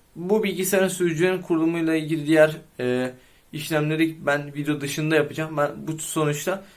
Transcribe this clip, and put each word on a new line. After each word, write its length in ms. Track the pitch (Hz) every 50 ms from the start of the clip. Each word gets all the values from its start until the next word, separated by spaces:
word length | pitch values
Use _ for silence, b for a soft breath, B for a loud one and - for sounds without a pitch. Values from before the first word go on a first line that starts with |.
| _ _ -
bu 280 | 160 170 180 214 220 220
bilgisayarın 440 | 196 175 175 190 185 202 190 190
sürücülerin 540 | 185 185 - 180 175 160 151 175 185 185 180
kurulumuyla 540 | 180 - 170 160 160 165 170 170 165 160 160
ilgili 320 | 160 156 151 160 151 147
diğer, 300 | 147 160 156 151 156 156 170 - - _ -
e, 340 | 127 123 123 127 127 127 123 b b b b b b b -
işlemleri 720 | 151 - - 160 151 151 151 156 160 165 160 156 - 143
ben 280 | 143 143 143 143 143 139
video 280 | 147 147 151 151 147
dışında 340 | 151 143 - 165 151 156 160
yapacağım. 420 | 151 147 - - 156 156 156 160
Ben 300 | 147 147 139 - - 139
bu 120 | 151 151 156
sonuçta 640 | - - - 160 156 147 147 147 - - 190 196 B B B